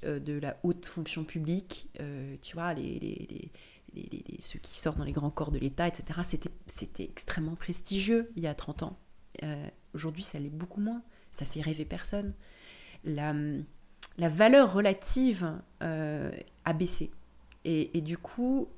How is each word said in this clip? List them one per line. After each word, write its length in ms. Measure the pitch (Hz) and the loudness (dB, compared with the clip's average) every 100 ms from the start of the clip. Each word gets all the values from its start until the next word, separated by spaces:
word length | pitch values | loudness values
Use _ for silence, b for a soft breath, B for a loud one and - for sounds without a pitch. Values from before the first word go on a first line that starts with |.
| 151 | -4
euh, 140 | 143 | -4
de 140 | 147 | -2
la 260 | 147 143 - | -4 -4 0
haute 240 | 175 175 - | 0 0 -4
fonction 380 | 170 156 - | -6 -4 -4
publique, 680 | 156 165 151 180 185 - - - | -4 -2 0 0 -2 -10 -10 -8
euh, 360 | 143 143 135 135 | -8 -8 -8 -10
tu 100 | - | -10
vois, 220 | 165 170 151 | -4 -2 -2
les, 240 | - - | -4 -4
les, 280 | - - - | -6 -6 -8
les, 240 | - - B B B - - | -10 -12 B B B -18 -14
les, 140 | - | -10
les, 120 | - - | -10 -10
les, 80 | - | -10
ceux 200 | - - | -8 -8
qui 180 | - - | -8 -4
sortent 220 | 160 151 | -2 -2
dans 40 | |
les 100 | 143 | -2
grands 180 | 147 147 | -2 -2
corps 180 | - 151 | -2 -2
de 80 | 143 | 0
l'État, 300 | 139 135 170 | 0 0 0
et 40 | - | 0
cetera, 280 | - 165 | -6 -4
c'était, 280 | 175 - - - - | -2 -2 -4 -10 -10
c'était 380 | - - - 185 | -8 -6 -6 -8
extrêmement 500 | - - - 156 170 | -6 -4 -2 -2 -4
prestigieux 760 | - 175 - 196 196 233 233 208 | -2 -2 0 0 4 4 2 -2
il 80 | |
y 40 | 165 | -2
a 60 | |
trente 300 | 147 - - | -2 -6 -4
ans. 160 | - 185 - - - - | -6 -8 -16 -20 -18 -8
Euh, 240 | 151 147 151 - - 156 | -6 -6 -8 -12 -14 -8
aujourd'hui, 260 | 160 160 | -6 -4
ça 160 | 202 151 | -6 -4
l'est 120 | 143 | -6
beaucoup 280 | 156 175 208 | -6 -6 -2
moins. 220 | 208 233 - b b | -2 -2 -8 b b
Ça 120 | - | -6
fait 180 | 143 156 | -4 -2
rêver 240 | 156 156 151 | -2 -2 -4
personne. 500 | 175 - 202 202 - B B B B B B | -4 -2 -2 -2 -6 B B B B B B
La, 300 | - 147 151 147 151 139 147 - - - - - | -4 -2 0 0 0 -2 -6 -14 -20 -10 -8 0
la 100 | 170 | 2
valeur 420 | 156 220 277 240 | 8 12 12 12
relative, 800 | 196 208 196 - 254 254 190 170 165 - - | 8 4 4 4 6 6 4 0 -2 -10 -8
euh, 480 | 160 160 156 151 - - - - - | -4 -2 0 0 -2 -6 -12 -6 -2
a 80 | |
baissé. 360 | 156 175 - 156 - - - - - - | 2 4 4 2 -4 -16 -20 -20 -8 0
Et, 320 | 160 - 170 | 2 2 0
et 40 | |
du 180 | 156 170 | -2 -4
coup, 480 | - - 247 269 349 | -6 -2 2 2 0